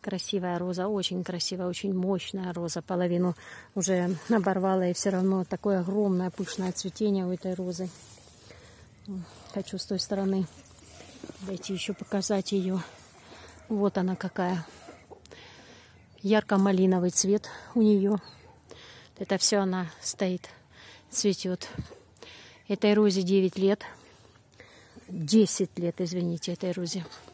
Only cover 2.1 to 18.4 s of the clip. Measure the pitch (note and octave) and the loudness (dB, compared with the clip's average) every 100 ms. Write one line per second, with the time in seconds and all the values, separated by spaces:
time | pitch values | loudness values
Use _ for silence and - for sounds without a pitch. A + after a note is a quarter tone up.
2.1 | F#3+ - G3 F3+ F3 E3+ E3+ - F3+ F3+ | -2 -2 -6 -6 -4 -4 -6 -2 0 2
3.1 | F3 F3+ E3 - - - G3+ F3+ F3+ F3 | 2 2 -2 -12 -18 -8 -4 0 2 2
4.1 | E3+ - A3+ F#3+ F#3 F#3+ F#3+ F3+ F3 G3+ | -2 2 2 4 2 2 2 2 2 0
5.1 | F#3 F#3+ F#3+ F3+ F#3 G#3 F#3+ F3 G3+ G3+ | 2 2 2 -2 -2 0 0 0 0 2
6.1 | F3+ F3+ - F#3 - F#3 - F#3+ - G#3+ | 2 0 -4 -6 -4 -2 -2 -6 -2 0
7.1 | G3 F3+ F#3 F#3 F#3 F3+ F3 F#3 - - | 2 0 -2 -4 -4 -4 -6 -8 -10 -16
8.1 | - - - - - - - - - - | -18 -20 -20 -20 -20 -20 -20 -20 -20 -12
9.1 | F#3 E3 - - G3+ G3 F#3+ - F#3+ - | -10 -10 -16 -10 -8 -6 -6 -4 -2 -2
10.1 | G3 G3 F#3+ F3 - - - - - - | 0 2 0 -2 -6 -20 -20 -20 -18 -18
11.1 | - - - F#3+ F3+ - F#3 - F#3+ - | -16 -16 -12 -8 -8 -4 -4 -4 -6 -4
12.1 | G3+ - G3+ - G3 F#3 F#3+ - - - | -2 2 0 2 0 0 -2 -4 -14 -20
13.1 | - - - - - - G#3+ G3+ G3 F#3 | -20 -20 -20 -20 -20 -4 0 2 2 0
14.1 | F#3 F#3 - F3+ F3+ D#3+ - - - - | -2 -6 -2 -2 -2 -4 -16 -20 -20 -20
15.1 | - - - - - - - - - - | -20 -20 -20 -20 -20 -20 -20 -20 -20 -20
16.1 | - G3 G#3+ - G3 G3 F#3+ F#3 F#3 F3+ | -6 2 2 4 4 4 6 4 4 2
17.1 | - F#3+ G#3 - - - A#3+ G#3+ G3+ G3 | 2 2 2 0 -16 -4 4 6 6 4
18.1 | G#3 - - | 0 -4 -20